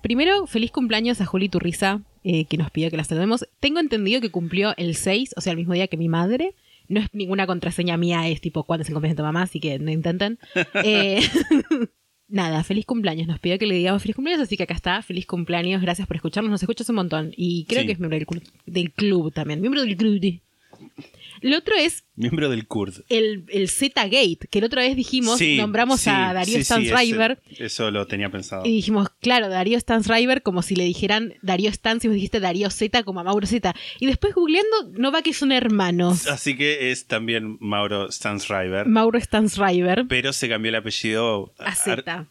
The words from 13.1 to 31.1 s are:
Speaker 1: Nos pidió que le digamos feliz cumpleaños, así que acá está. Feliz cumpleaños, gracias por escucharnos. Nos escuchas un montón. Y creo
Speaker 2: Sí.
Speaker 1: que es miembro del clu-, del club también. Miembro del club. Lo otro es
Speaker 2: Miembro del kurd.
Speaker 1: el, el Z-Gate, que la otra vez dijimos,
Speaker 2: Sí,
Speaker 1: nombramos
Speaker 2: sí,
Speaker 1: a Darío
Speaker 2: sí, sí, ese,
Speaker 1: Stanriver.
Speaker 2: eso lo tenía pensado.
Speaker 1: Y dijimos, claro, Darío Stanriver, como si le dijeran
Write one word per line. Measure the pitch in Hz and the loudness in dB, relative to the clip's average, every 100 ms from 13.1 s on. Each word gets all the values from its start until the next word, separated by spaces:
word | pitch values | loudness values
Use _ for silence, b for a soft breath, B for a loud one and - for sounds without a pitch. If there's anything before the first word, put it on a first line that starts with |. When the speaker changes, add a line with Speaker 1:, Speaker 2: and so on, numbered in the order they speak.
| 160 165 | -2 -4
Speaker 1:
Nos | 160 | -2
pidió | 170 190 | 0 0
que | 214 | 2
le | 180 | 2
digamos | 180 196 | 2 2
feliz | 202 | 0
cumpleaños, | 214 277 349 | -4 0 0
así | 262 - | 0 -2
que | |
acá | 180 | -2
está. | 165 - 190 | -2 -2 -2
Feliz | - 180 - | -4 -8 -4
cumpleaños, | 180 165 170 175 190 | -6 -2 -2 0 0
gracias | 180 175 196 | 0 -2 -4
por | 160 | -4
escucharnos. | 165 202 220 | -4 -2 0
Nos | 202 | 0
escuchas | - 226 233 | -2 -4 -2
un | 226 | -2
montón. | 180 160 160 - | 0 -2 -4 -4
Y | 175 175 | -2 -2
creo | 160 233 | -2 -2
Speaker 2:
Sí. | 226 | 0
Speaker 1:
que | |
es | 180 | -2
miembro | 175 156 | -2 -4
del | 156 | -4
clu-, | 170 - _ - | -8 -10 _ -6
del | 175 175 | -4 -4
club | - 208 185 156 | -2 2 2 0
también. | 165 151 151 | -4 -6 -2
Miembro | 208 277 | -2 0
del | 247 180 | -2 2
club. | 220 202 190 175 _ _ B B B B B B B B | 2 2 0 -2 _ _ B B B B B B B B
Lo | 254 302 | 0 0
otro | - 427 | 2 2
es | 311 - _ - | 2 -2 _ -4
Speaker 2:
Miembro | 120 156 147 | -2 0 0
del | 117 107 | 0 -2
kurd. | 110 95 90 - | -4 -4 -6 -2
Speaker 1:
el, | 226 220 208 170 | 0 2 -2 -4
el | 196 190 | -2 -2
Z-Gate, | - 277 269 208 247 220 165 - | 0 -2 0 2 4 2 0 -2
que | 208 | 0
la | 226 | 0
otra | 254 | 0
vez | 247 262 | 0 0
dijimos, | 254 262 233 240 | 0 0 2 2
Speaker 2:
Sí, | 156 143 | 4 2
Speaker 1:
nombramos | 208 214 247 269 | 2 2 2 2
Speaker 2:
sí, | - | 2
Speaker 1:
a | 196 190 | 2 2
Darío | 185 180 233 | 0 0 0
Speaker 2:
sí, | |
sí, | - | 2
ese, | 233 220 | 2 4
Speaker 1:
Stanriver. | 233 240 220 226 262 _ - | 4 4 2 0 0 _ -10
Speaker 2:
eso | 113 - 113 | -8 -2 0
lo | 104 101 | 0 -2
tenía | 101 101 | -2 -4
pensado. | 98 92 98 | -6 -8 -4
Speaker 1:
Y | 101 | 0
dijimos, | 110 95 - 196 _ | 0 2 0 0 _
claro, | - 247 208 | 2 2 2
Darío | 185 185 240 | 0 0 0
Stanriver, | - 226 196 226 247 262 | 2 0 2 2 4 2
como | 214 180 | 0 -2
si | 170 | 0
le | 180 | 0
dijeran | 180 170 196 | 0 0 0